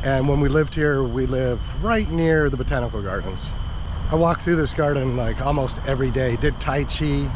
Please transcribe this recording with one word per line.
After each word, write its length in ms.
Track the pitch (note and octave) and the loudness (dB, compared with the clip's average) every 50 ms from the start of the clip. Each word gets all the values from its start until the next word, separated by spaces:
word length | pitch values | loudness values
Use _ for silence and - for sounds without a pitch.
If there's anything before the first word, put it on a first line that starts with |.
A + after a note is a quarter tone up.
| - | 0
and 240 | C#3 C3+ C3+ C3 | 0 0 2 2
when 120 | C#3+ C#3+ C#3+ | 2 2 4
we 100 | D3 C#3 | 2 4
lived 240 | C3+ D#3 D#3 D3 - | 4 2 2 0 0
here, 300 | D#3 D3+ D3+ C#3+ C3+ C3+ | 0 0 2 2 2 0
we 220 | B2 A#2 B2+ C3 | 0 0 -2 0
lived 360 | B2 C3 C3 C3 B2+ B2 A2+ A#2 - - - | 0 0 0 0 0 0 -2 -4 -6 -4 -4
right 280 | D#3 G#3+ A#3 A3+ G3+ - | 0 0 0 0 0 0
near 400 | D#3+ E3 E3 E3 D#3+ D#3 D3+ C#3+ | 0 2 2 4 4 4 4 2
the 80 | B2 | 2
botanical 440 | B2 B2 - - C3 A#2+ A#2 G#2+ A2 | 0 -2 0 0 0 -2 -2 -4 -4
gardens. 380 | G2+ F#2+ F#2 G2 F#2 G2 F#2+ F#2+ - - - - - - - - - - - - - - | -4 -4 -4 -4 -4 -4 -6 -6 -6 -6 -6 -6 -6 -6 -6 -6 -6 -6 -6 -4 -2 0
I 40 | - | 2
walked 260 | D#3+ E3 E3 E3+ - | 4 4 4 2 0
through 160 | - E3 E3+ | 0 0 2
this 160 | E3 D3+ C3+ - | 2 2 0 0
garden, 420 | - D#3 D3 D3 C#3 C3 C3 B2 | 0 0 2 2 0 0 0 0
like, 260 | B2+ A#2+ A2+ - G#2+ | 0 0 -2 -2 0
almost 360 | C3 C#3 C#3+ D3 C3+ A#2+ - - - | 0 0 0 2 0 -2 -2 -4 -2
every 240 | - C3+ C3 C3+ C3 | -2 -2 0 0 0
day, 240 | A#2 C3+ C3 B2+ A#2+ | 0 0 0 0 0
did 240 | A#2 - D3+ C#3+ - | 2 2 0 0 0
Tai 240 | - - C3+ C#3+ C#3+ | -2 -2 -2 -2 -2
Chi 460 | - - - D#3 D3+ C#3+ C#3+ C#3+ C#3 - | -2 -2 -2 0 0 0 0 0 -2 -4